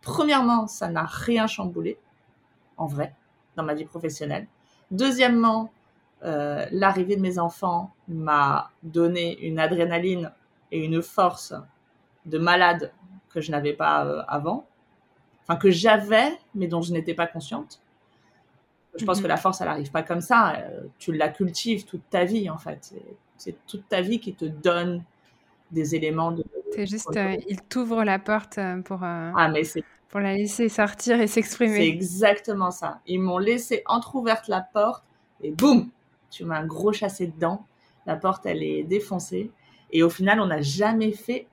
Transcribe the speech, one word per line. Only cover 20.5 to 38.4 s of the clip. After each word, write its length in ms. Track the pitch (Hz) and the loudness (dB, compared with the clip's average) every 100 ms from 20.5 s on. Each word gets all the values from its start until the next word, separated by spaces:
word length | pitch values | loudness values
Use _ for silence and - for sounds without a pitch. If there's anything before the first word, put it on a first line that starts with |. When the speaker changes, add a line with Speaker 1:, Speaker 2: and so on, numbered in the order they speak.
| 147 | 0
Speaker 1:
Heu, 300 | - - - - | -8 -12 -16 -8
tu 160 | - | -4
la 160 | 156 151 | 0 0
cultives 560 | 151 180 170 233 208 - | 0 -2 -2 -2 -2 -4
toute 240 | 180 - | -14 -4
ta 160 | 185 180 | 0 2
vie, 240 | 220 185 | 0 -2
en 80 | 156 | -6
fait. 220 | 160 160 - | -10 -12 -16
C'est, 320 | 196 - 202 _ - | -20 -20 -20 _ -16
c'est 280 | 185 - - | -14 -14 -14
toute 200 | 196 - | -16 -2
ta 140 | 190 | -2
vie 180 | 180 233 | 0 -2
qui 140 | 202 185 | -6 -8
te 100 | 156 | -8
donne 580 | 151 175 175 175 175 170 _ _ _ _ _ _ | -2 0 2 0 -4 -10 _ _ _ _ _ _
des 240 | 160 151 160 | -4 -2 -2
éléments 360 | 156 160 165 | 0 0 -2
de 120 | 170 - - 415 | -2 -8 -10 -8
Speaker 2:
C'est 140 | 214 196 | -6 -6
juste, 300 | 214 - 214 | -6 -4 -2
Speaker 1:
contrôle. 20 | |
Speaker 2:
heu, 200 | 190 214 - | -2 -4 -6
ils 140 | 190 | -10
t'ouvrent 420 | - 254 233 226 | -6 -4 -2 0
la 160 | 208 190 | 2 0
porte, 380 | 202 214 208 - | 0 -4 -4 -6
heu, 240 | 190 180 | -6 -6
pour, 200 | 180 190 | -8 -8
heu, 300 | 180 170 165 | -6 -6 -2
Speaker 1:
Ah, 160 | 170 160 | 2 2
mais 140 | 151 | 2
c'est 200 | 160 156 - _ _ | -2 -6 -10 _ _
Speaker 2:
pour 100 | 202 | -2
la 160 | 196 196 | -2 0
laisser 340 | 208 202 226 | -2 0 0
sortir 500 | - 208 - 240 233 | 2 0 0 0 2
et 60 | 208 | 4
s'exprimer. 580 | 226 214 - 226 208 165 | 2 0 0 2 4 4
Speaker 1:
C'est 20 | |
exactement 840 | 165 185 185 208 208 - 202 180 | 2 -4 4 4 4 0 -2 -2
ça. 300 | 180 156 - - | -2 -8 -8 -4
Ils 140 | 185 | 0
m'ont 180 | 185 180 | 2 2
laissé 460 | 202 240 - 233 - | 2 0 0 -4 0
entrouverte 600 | 233 - 269 233 220 - | -2 -2 -2 0 0 -2
la 140 | 185 | -4
porte 420 | 185 214 214 247 _ _ _ _ | -2 0 0 -2 _ _ _ _
et 100 | 151 | -8
boum, 380 | 160 269 240 - - _ _ _ | 4 6 6 4 -6 _ _ _
tu 160 | - 170 | -12 -6
m'as 140 | 156 | -4
un 60 | 160 | -4
gros 280 | 156 208 | -2 0
chassé 340 | 208 202 196 175 | 0 -4 -4 -6
dedans. 380 | 160 165 202 - _ _ _ - | -2 -4 -4 -10 _ _ _ -8
La 100 | 160 | -2
porte, 300 | 190 190 | -2 -2